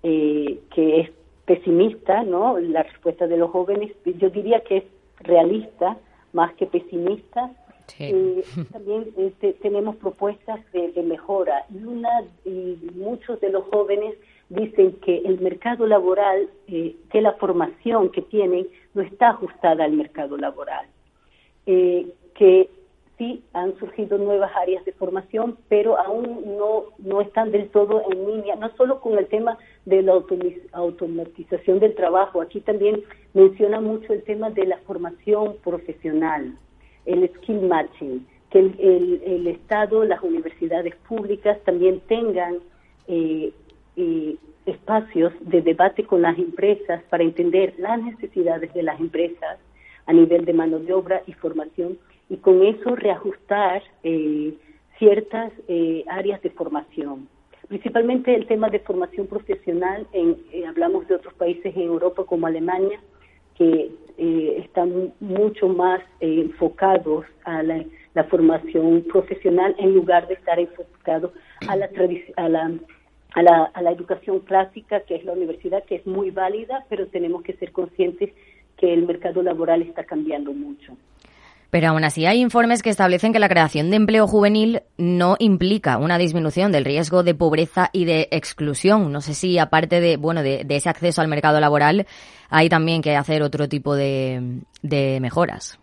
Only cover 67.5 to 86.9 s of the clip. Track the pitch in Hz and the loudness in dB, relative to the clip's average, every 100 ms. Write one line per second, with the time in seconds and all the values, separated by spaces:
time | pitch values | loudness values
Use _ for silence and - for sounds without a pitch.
67.5 | 160 160 160 160 - _ - 156 175 160 | -4 -4 -4 -8 -18 _ -4 0 4 4
68.5 | 160 - 165 160 170 165 190 - 190 190 | 2 -2 0 2 2 2 -2 0 -4 0
69.5 | 175 190 190 190 190 175 175 170 185 - | 2 0 0 4 4 4 2 2 -8 -2
70.5 | 170 175 175 170 _ - 160 175 - _ | -2 -2 -8 -20 _ -4 -4 -4 -12 _
71.5 | - 208 196 196 196 180 175 - - 170 | -14 -6 -4 -4 -2 -2 -2 -10 -6 -2
72.5 | 160 160 165 - _ _ _ _ 170 175 | 0 -2 -8 -14 _ _ _ _ 4 6
73.5 | 165 160 190 175 170 175 180 - 190 - | 8 4 0 -2 -2 -8 -8 -4 -4 0
74.5 | 190 190 220 _ 208 - 165 175 180 165 | 0 0 -8 _ -6 -4 -10 -6 -6 -6
75.5 | 170 180 190 - 185 190 190 190 190 185 | -6 -6 -6 -6 -8 -6 -6 -4 -4 -4
76.5 | 214 226 262 262 202 185 185 170 170 - | -4 -8 -10 -8 -8 -6 -6 -6 -6 -8
77.5 | 185 170 - 175 - 180 175 202 _ - | -12 -10 -8 -8 -2 -4 -2 -8 _ -20
78.5 | _ _ _ 180 170 175 170 180 170 180 | _ _ _ 2 2 0 -4 -4 -2 -2
79.5 | 165 165 165 170 - - 156 156 147 143 | -2 0 0 0 -10 -8 -6 -6 -6 -8
80.5 | 143 147 143 - - _ _ _ _ - | -10 -12 -14 -20 -20 _ _ _ _ -20
81.5 | _ _ 170 160 156 156 160 165 233 247 | _ _ 0 2 2 0 0 2 4 4
82.5 | 240 233 240 226 208 185 180 220 220 202 | 2 2 2 0 2 2 4 2 4 4
83.5 | 170 156 151 160 214 214 220 208 208 202 | 4 4 2 2 4 4 4 4 6 4
84.5 | 214 220 233 _ - 175 175 175 202 220 | 4 2 0 _ -4 0 2 2 4 4
85.5 | 185 185 208 156 120 156 175 175 170 156 | 4 2 0 0 0 0 2 2 0 0
86.5 | 175 202 156 131 | 0 2 2 2